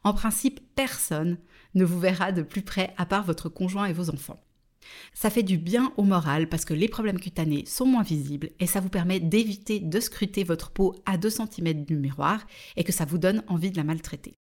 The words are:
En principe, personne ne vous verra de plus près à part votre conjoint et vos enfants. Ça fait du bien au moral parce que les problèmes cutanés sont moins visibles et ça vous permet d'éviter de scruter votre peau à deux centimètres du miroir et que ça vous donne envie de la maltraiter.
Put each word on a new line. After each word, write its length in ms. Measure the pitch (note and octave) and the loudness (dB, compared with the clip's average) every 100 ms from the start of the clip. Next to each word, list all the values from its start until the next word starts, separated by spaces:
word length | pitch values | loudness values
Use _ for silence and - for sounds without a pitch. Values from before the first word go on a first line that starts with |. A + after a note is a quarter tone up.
En 80 | G#3 | 2
principe, 480 | G#3+ A3+ G#3+ C4+ - - | 2 0 0 -2 -2 -8
personne 640 | - C4 - - D#3 E3 F3 _ - _ | -4 -4 -4 -4 0 -2 -2 _ -20 _
ne 100 | F#3 | 2
vous 140 | F3+ F3 | 4 4
verra 340 | F3+ F3+ F#3+ | 2 2 0
de 100 | F3+ | 0
plus 200 | D3+ G3 | -2 -6
près 300 | G3 - F#3 - | -4 -4 -4 -2
à 80 | F3 | 0
part 180 | G3 | 0
votre 240 | F3+ D#3+ E3+ | 0 -4 -6
conjoint 380 | - F3+ G3 G3+ | -4 -4 0 -2
et 60 | |
vos 180 | E3 E3+ | -2 -4
enfants. 320 | D3 - - _ _ _ _ - - - | -6 -10 -16 _ _ _ _ -20 -20 -18
Ça 160 | - G#3+ | -2 0
fait 120 | A3 | 2
du 160 | F#3+ F3 | 2 0
bien 340 | E3 A#3 C4 - | 2 2 2 4
au 80 | |
moral 440 | G3 F3+ D3+ D3+ D#3+ | 4 4 2 0 0
parce 160 | E3 | -2
que 100 | - | -2
les 140 | D#3 G#3+ | 0 0
problèmes 320 | A3+ G#3+ F#3 | 0 -2 -2
cutanés 440 | F#3 - D#3+ D3 - | -4 -2 0 0 -2
sont 200 | - B3+ | 0 4
moins 160 | B3+ | 4
visibles 480 | G#3 D3+ C#3 C#3+ D#3 - | 2 0 -2 -6 -8 -4
et 60 | F3 | -2
ça 140 | G3 | 0
vous 80 | F#3 | 0
permet 320 | F#3+ F3 F#3 | 0 2 2
d'éviter 600 | E3 G#3 A3 G3+ - G#3+ | 4 4 2 -4 -2 -2
de 200 | D#3+ F#3 | 0 -2
scruter 440 | A#3 - G3 G3 | -2 -4 -2 0
votre 260 | F3 E3 - | 0 -2 -2
peau 240 | - F#3+ - - | 0 0 0 -2
à 100 | F#3+ | 0
deux 140 | G#3+ | 0
centimètres 540 | A3 G#3+ - E3 D#3 | -2 -6 -2 -2 -2
du 120 | D3 D#3 | -2 0
miroir 500 | C#3 C#3 D3 G#3 - - - - | 0 0 0 0 -6 -20 -10 -4
et 80 | |
que 80 | - | -2
ça 120 | - | 0
vous 140 | D3+ E3+ | 0 2
donne 240 | F3+ G#3+ - | 2 2 0
envie 220 | E3+ F#3 | 0 0
de 60 | F#3 | 0
la 80 | |
maltraiter. 500 | D3+ D#3+ - C#3+ - - | -2 -2 -6 -12 -14 -20